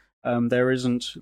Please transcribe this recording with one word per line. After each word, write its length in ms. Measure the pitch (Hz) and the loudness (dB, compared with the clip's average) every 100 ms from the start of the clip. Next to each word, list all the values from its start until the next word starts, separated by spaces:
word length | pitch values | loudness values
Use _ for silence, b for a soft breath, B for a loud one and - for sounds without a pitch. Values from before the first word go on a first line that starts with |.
| b b | b b
Um, 260 | 127 120 117 | -2 0 2
there 200 | 123 127 | 2 2
isn't, 460 | 127 123 123 - - | 2 0 -2 -4 -10